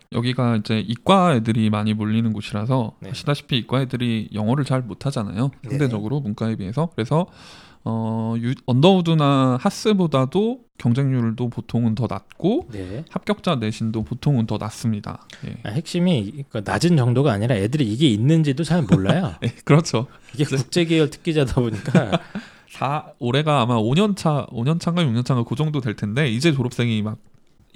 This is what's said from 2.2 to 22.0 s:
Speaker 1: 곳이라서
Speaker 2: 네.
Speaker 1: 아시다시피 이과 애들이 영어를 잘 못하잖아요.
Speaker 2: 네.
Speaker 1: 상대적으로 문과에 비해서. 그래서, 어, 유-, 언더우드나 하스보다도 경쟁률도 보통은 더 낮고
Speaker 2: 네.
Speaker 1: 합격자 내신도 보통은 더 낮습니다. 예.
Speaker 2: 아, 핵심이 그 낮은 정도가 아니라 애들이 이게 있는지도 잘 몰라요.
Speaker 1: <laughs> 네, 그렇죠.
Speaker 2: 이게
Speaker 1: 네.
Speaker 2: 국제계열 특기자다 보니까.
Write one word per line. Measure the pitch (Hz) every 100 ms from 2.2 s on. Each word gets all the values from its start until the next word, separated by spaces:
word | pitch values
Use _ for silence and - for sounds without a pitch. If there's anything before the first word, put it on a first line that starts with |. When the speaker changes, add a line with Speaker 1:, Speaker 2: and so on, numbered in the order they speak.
| 113
Speaker 1:
곳이라서 | 104 - 104 110 131 110 -
Speaker 2:
네. | 95
Speaker 1:
아시다시피 | - - 143 - 127
이과 | 107 123
애들이 | 131 127 123 113 -
영어를 | 107 107 139 131
잘 | 131
못하잖아요. | 120 - 139 131 101 101 135 -
Speaker 2:
네. | 120
Speaker 1:
상대적으로 | 135 139 110 107 143
문과에 | 139 104 110 107
비해서. | 95 117 165 -
그래서, | 113 151 185 - - - - - 117
어, | 113 113 113 113 117
유-, | 117 139 -
언더우드나 | 127 165 190 170 165 143 139 131 123
하스보다도 | 202 - 220 202 170 135 131 180 220 254 _ -
경쟁률도 | 147 120 139 131 113 110 123
보통은 | 117 - 117 117 110
더 | 110
낮고 | 98 - - 170 262 381
Speaker 2:
네. | 190 - 113 160
Speaker 1:
합격자 | - - 208 - 143
내신도 | 107 110 113 113
보통은 | 107 120 - 135 113
더 | 107
낮습니다. | 107 - 117 104 - - - - -
예. | -
Speaker 2:
아, | 104
핵심이 | 101 - 175 180 147 101 139 139
그 | 113 98
낮은 | 98 170 165
정도가 | 120 120 139
아니라 | 101 117 113
애들이 | 104 151 117
이게 | 110 156
있는지도 | 104 127 165 147 135
잘 | 165 175
몰라요. | 117 - 190 165 156 -
Speaker 1:
<laughs> |
네, | 113 -
그렇죠. | - 147 165 113 - - -
Speaker 2:
이게 | 117 143
Speaker 1:
네. | 135
Speaker 2:
국제계열 | 123 175 165 160 143
특기자다 | - - 156 131 -
보니까. | 120 107 - 117